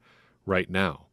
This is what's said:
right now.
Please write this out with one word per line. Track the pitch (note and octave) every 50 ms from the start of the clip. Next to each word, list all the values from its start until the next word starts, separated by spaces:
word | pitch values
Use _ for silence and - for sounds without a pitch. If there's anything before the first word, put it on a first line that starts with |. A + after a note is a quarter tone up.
| _ _ _ _ _ _ _ _ _
right | G2 F#2+ F#2 F#2 -
now. | F2 F#2+ G2 F2+ C#2+ - - _